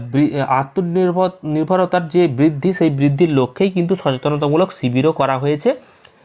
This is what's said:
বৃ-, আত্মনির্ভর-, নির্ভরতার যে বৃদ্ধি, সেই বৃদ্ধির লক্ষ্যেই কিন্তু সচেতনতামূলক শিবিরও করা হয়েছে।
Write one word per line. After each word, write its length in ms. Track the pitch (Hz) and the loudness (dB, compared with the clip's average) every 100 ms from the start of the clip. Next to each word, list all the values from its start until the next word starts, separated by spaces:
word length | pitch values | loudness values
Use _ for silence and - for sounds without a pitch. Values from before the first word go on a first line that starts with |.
| 120 | -2
বৃ-, 300 | 135 151 143 135 | 0 0 0 0
আত্মনির্ভর-, 1000 | 131 139 196 175 180 185 180 185 - 156 | -2 -2 -4 -2 0 0 0 -2 -4 -4
নির্ভরতার 600 | 151 160 185 175 180 165 | -2 0 0 2 0 0
যে 200 | 175 170 | 2 2
বৃদ্ধি, 460 | 123 160 147 185 | 2 0 2 -2
সেই 160 | 185 160 | 0 0
বৃদ্ধির 420 | 139 143 143 170 | 2 0 2 2
লক্ষ্যেই 380 | 139 127 - 196 | 2 0 0 -2
কিন্তু 260 | 185 175 185 | 0 -2 -2
সচেতনতামূলক 760 | 147 127 147 147 147 156 185 | -2 -2 -2 -2 0 2 0
শিবিরও 400 | - 127 156 160 | -2 -2 2 0
করা 260 | 160 135 131 | 0 -2 0
হয়েছে। 380 | 143 147 240 320 - _ _ _ | -2 0 0 -2 -8 _ _ _